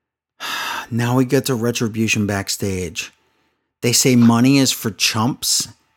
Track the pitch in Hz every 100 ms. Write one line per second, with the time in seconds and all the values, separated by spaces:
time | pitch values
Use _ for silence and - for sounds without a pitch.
0 | _ _ _ - - - - - - 117
1 | 120 123 127 139 131 123 117 117 117 107
2 | 110 120 101 101 98 - 101 95 87 80
3 | - _ _ _ _ _ _ _ 120 120
4 | 135 123 117 117 127 139 131 - 117 98
5 | - 110 113 151 - - - - _